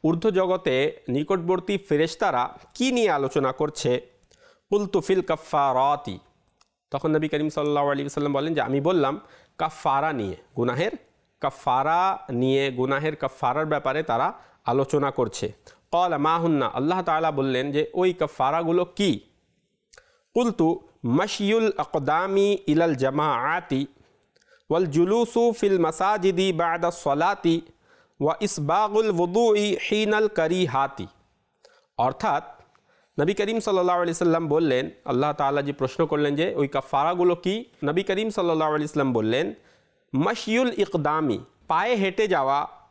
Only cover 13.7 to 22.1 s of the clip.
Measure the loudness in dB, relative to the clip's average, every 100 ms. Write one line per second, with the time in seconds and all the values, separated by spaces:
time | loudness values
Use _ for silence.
13.7 | -2 -2 -2 -2 0 0 -4 -20 _ -2
14.7 | 0 2 0 0 0 -2 -2 -10 -10 -20
15.7 | _ _ 0 0 0 0 2 2 0 0
16.7 | -2 -2 -2 0 0 0 0 -2 -2 -2
17.7 | -2 -2 0 -2 0 -6 -2 -2 0 0
18.7 | 0 -2 0 0 0 _ _ _ _ _
19.7 | _ _ -20 _ _ _ 0 0 2 0
20.7 | 0 -6 _ 0 0 0 -2 0 2 2
21.7 | -2 -4 -2 0